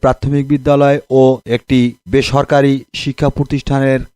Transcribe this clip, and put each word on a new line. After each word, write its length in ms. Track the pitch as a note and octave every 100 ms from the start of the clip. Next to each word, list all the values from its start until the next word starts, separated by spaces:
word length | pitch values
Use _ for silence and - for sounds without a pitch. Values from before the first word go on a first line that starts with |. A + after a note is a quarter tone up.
প্রাথমিক 400 | C3+ B2+ C#3 C#3+ C3+
বিদ্যালয় 500 | D3 C#3 C#3+ C#3+ C#3+ -
ও 120 | C3 C3 B2+ -
একটি 240 | A#2 - C3 A#2+ - -
বেসরকারি 640 | C3+ C3+ C#3 C#3 C#3+ C#3 C#3 - -
শিক্ষা 280 | D3 - C#3+
প্রতিষ্ঠানের 720 | - C#3+ C#3 - C3+ C3+ C3 A#2+